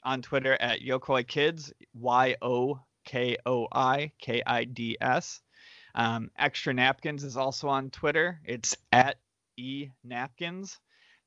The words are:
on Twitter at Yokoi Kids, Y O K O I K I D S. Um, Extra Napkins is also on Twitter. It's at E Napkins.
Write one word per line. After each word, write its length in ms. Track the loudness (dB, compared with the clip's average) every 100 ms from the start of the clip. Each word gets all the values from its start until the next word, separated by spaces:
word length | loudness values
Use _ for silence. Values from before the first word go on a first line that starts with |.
on 180 | -4 -4
Twitter 340 | -2 0 2 2
at 200 | 2 0
Yokoi 460 | 0 -4 2 0 2
Kids, 460 | 2 2 0 -10 -18 -20
Y 420 | -6 2 4 4 2
O 400 | 0 0 0 -2 -10 _
K 320 | -8 -2 -2 -2
O 240 | 0 0 0
I 400 | 2 2 2 -2 -8
K 240 | -4 -2 0
I 180 | 0
D 320 | -2 -4 -6 -2
S. 420 | 2 0 0 -12 _ _ -20 -20 -10
Um, 360 | -2 0 0 -6 -2
Extra 360 | -2 0 -2
Napkins 500 | 2 4 2 -4 -6
is 120 | -8 -4
also 320 | -4 -2 -2
on 220 | -2 -2
Twitter. 500 | -4 0 2 0 -2
It's 320 | -8 -6 -4 -6 _
at 240 | 6 6 2 _ _ _ -14
E 320 | -10 -8 -10 -14
Napkins. 720 | -10 -8 -8 -6 -8 -6 -12 -16 _ _ _ _